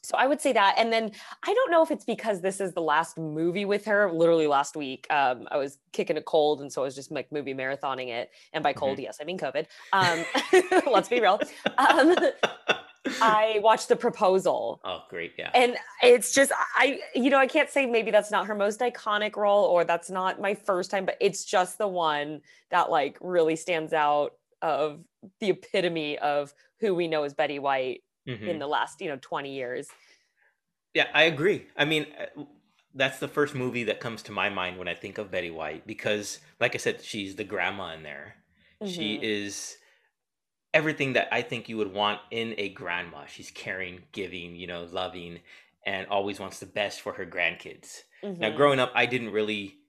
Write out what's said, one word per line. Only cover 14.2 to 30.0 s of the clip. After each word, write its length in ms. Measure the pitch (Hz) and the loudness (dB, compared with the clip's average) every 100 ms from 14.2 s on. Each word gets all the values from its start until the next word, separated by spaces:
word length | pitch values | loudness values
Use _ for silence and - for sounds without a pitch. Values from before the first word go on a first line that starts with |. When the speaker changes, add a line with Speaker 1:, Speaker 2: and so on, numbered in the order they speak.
| 202 190 185 127 107 - | 4 4 2 0 -2 -6
Speaker 2:
Oh, 200 | - 85 - | -8 -10 -10
great. 260 | 87 85 - | -10 -10 -8
Yeah. 160 | 85 | 2
Speaker 1:
And 220 | 240 247 233 - - | 4 4 2 -10 4
it's 300 | 247 240 - | 8 8 6
just, 180 | - 277 - 262 - | 4 4 2 -2 2
I, 240 | 269 262 - | 2 0 -6
you 160 | - 254 | 0 4
know, 80 | 277 | 4
I 80 | 262 | 4
can't 220 | 302 285 | 2 2
say 160 | - 262 | 0 2
maybe 240 | 233 202 | 0 4
that's 200 | 208 202 | 2 2
not 160 | 208 196 | -2 -2
her 80 | 208 | 0
most 240 | 202 214 | 0 0
iconic 560 | 247 247 - 208 214 208 | -4 -4 -4 -2 -2 0
role 280 | 208 202 185 | 4 4 6
or 180 | 175 | 4
that's 260 | 170 170 - | 4 0 -2
not 300 | 185 185 - | -2 -2 -2
my 140 | 196 | -2
first 360 | 202 - 185 185 | -2 -2 -2 0
time, 160 | 202 185 | -2 -4
but 100 | - | 0
it's 240 | 202 165 | 0 0
just 340 | - 202 185 - | -2 0 0 -2
the 100 | 208 | -4
one 540 | 180 160 147 147 151 _ _ _ | 0 0 0 -4 -8 _ _ _
that, 200 | 175 - | 0 2
like, 280 | 160 139 - | 2 0 -4
really 360 | 180 175 160 160 | -2 2 2 0
stands 360 | - 165 156 | -2 -4 0
out 400 | 160 147 147 143 _ _ _ | 0 2 2 0 _ _ _
of 420 | 165 139 151 147 - _ 196 _ | -2 0 -2 -4 -20 _ -20 _
the 100 | 214 | -2
epitome 680 | 170 - 202 180 165 147 147 | -2 -2 -2 0 -2 -4 -2
of 360 | 147 147 143 _ _ _ | -2 -2 -4 _ _ _
who 140 | 220 | -2
we 140 | 175 170 | 0 0
know 160 | 156 | -2
as 100 | 143 | -2
Betty 240 | 139 147 143 | -2 -4 -2
White 440 | 139 135 131 - _ _ - 117 | -2 0 -2 -6 _ _ -12 -8
in 140 | 107 156 | -6 -6
Speaker 2:
Mm-hmm. 20 | |
Speaker 1:
the 60 | 143 | -2
last, 320 | 143 - - | -2 -2 -6
you 80 | 190 | -8
know, 100 | 135 | -8
twenty 320 | - 156 143 | -8 -8 -8
years. 400 | 135 123 127 143 - | -8 -8 -8 -12 -18